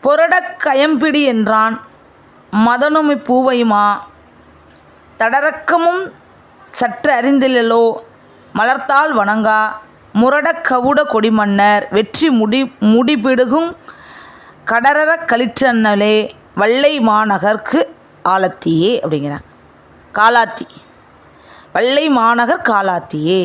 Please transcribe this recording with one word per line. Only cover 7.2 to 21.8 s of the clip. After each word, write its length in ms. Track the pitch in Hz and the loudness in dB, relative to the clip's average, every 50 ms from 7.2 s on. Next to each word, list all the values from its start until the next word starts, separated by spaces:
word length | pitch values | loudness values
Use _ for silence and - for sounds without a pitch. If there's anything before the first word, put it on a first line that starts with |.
| 233 269 277 277 254 262 262 240 233 226 226 233 233 226 226 - - - - - - - - - - - - | 0 0 2 2 2 2 2 0 0 2 2 2 2 0 0 -4 -12 -20 -20 -20 -20 -20 -20 -20 -20 -12 -4
மலர்த்தாள் 600 | - 214 240 262 269 - - 277 277 302 311 294 | -2 0 0 0 -2 -2 0 0 0 2 2 0
வணங்கா, 460 | 226 202 196 214 220 220 220 214 214 214 214 - - - - - - _ - - | -2 0 0 0 0 0 0 0 0 0 -2 -6 -10 -18 -20 -20 -20 _ -6 -2
முரடக் 500 | 202 233 254 277 294 294 330 330 330 - | 0 2 2 2 0 0 -2 -4 -4 -4
கவுட 360 | - 262 247 247 262 294 285 302 | -2 -2 0 0 0 0 0 0
கொடிமன்னர் 840 | 285 269 220 214 226 220 220 208 202 196 196 202 208 208 208 202 - | 0 -2 -2 0 0 0 0 0 0 0 2 2 2 2 0 -2 -2
வெற்றி 380 | 185 202 220 214 - - 294 320 | -2 -2 -2 -2 -4 -2 0 0
முடி-, 460 | 269 226 214 214 220 262 269 247 - - | 2 2 0 0 0 -2 -2 -4 -6 -2
முடிபிடுகும் 920 | - 214 220 233 254 240 302 262 208 269 262 247 254 240 247 311 330 339 339 - - - - - - - - - - - - - - - - - - | 2 2 4 4 2 2 0 0 0 0 2 2 0 0 0 -2 -2 -4 -8 -14 -20 -20 -20 -20 -20 -20 -20 -20 -20 -20 -20 -20 -20 -20 -20 -16 -8
கடரற 500 | - 226 233 240 277 294 294 311 302 330 330 330 | -2 -2 0 2 2 2 2 2 0 0 -2 -2
களிற்றன்னலே, 920 | - 240 233 254 233 - - 262 262 240 226 220 214 208 202 208 214 214 214 214 - - - - - _ | -2 -2 0 0 -2 -2 0 0 0 2 2 2 2 2 2 2 2 2 0 0 -2 -10 -18 -20 -16 _
வல்லை 380 | - 202 214 233 262 285 294 311 285 | -2 0 0 2 2 2 2 2 2
மாநகர்க்கு 840 | 226 220 208 214 220 214 202 185 160 208 220 - - - - 311 - - - - - - - - - | 0 0 2 0 0 0 -2 -2 0 -2 -2 -2 -4 -2 -2 -2 -2 -2 -6 -20 -20 -20 -20 -6 -2
ஆலத்தியே" 680 | - 185 190 190 185 - - - 165 165 160 170 208 247 - | -2 0 0 0 -2 -4 -4 -4 -2 0 0 0 0 0 -2
அப்படிங்கிறாங்க. 500 | - 160 156 151 139 147 143 151 - - - - - - - _ _ _ - - - - - | -4 -4 -4 -4 -4 -6 -8 -10 -14 -18 -20 -20 -20 -20 -20 _ _ _ -20 -20 -20 -12 -2
காலாத்தி, 540 | - 214 226 240 240 233 - - - - - - - - - - _ _ _ _ - _ - _ - - - - - - - - | 0 2 2 4 2 0 0 -4 -14 -14 -16 -16 -20 -20 -20 -20 _ _ _ _ -20 _ -20 _ -20 -20 -20 -20 -20 -20 -6 -4
"வல்லை 320 | 180 | -2